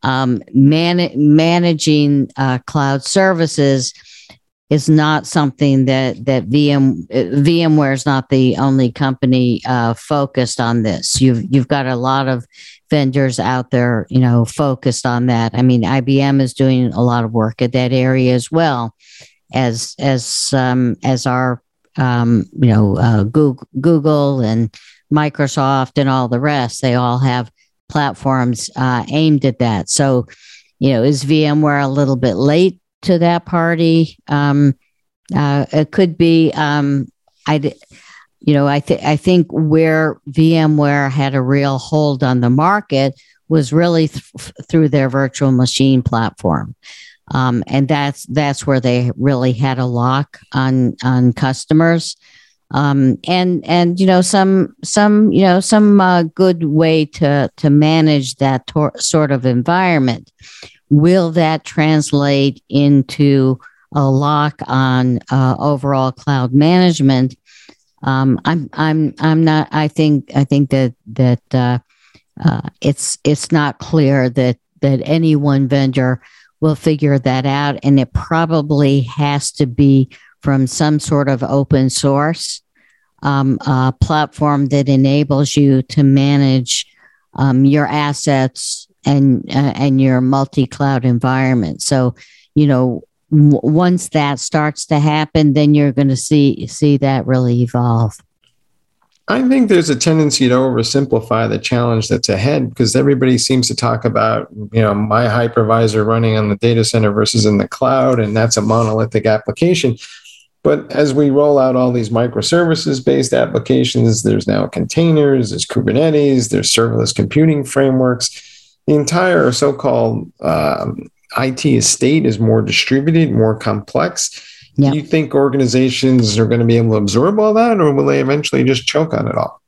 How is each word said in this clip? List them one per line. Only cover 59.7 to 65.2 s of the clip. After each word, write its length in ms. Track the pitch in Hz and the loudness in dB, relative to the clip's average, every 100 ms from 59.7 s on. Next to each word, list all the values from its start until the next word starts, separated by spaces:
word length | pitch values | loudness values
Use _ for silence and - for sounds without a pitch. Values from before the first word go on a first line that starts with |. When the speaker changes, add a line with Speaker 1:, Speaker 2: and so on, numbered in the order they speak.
| 175 185 165 127 110 - _ - - - _ _ | 0 0 0 0 -2 -8 _ -20 -20 -20 _ _
Speaker 1:
Will 420 | 147 160 185 170 | 2 4 2 2
that 340 | 160 160 160 - | 0 0 -2 -6
translate 1000 | - 151 156 147 147 143 139 139 135 _ | -2 2 2 0 0 0 2 0 -2 _
into 880 | 139 143 143 131 - 143 139 131 127 - _ _ 147 | 0 4 2 2 0 2 4 2 -2 -8 _ _ -2
a 140 | 139 | 0
lock 520 | 135 143 147 147 - - | 0 0 0 -2 -4 -4
on, 540 | 131 131 127 127 120 | -2 0 0 0 -2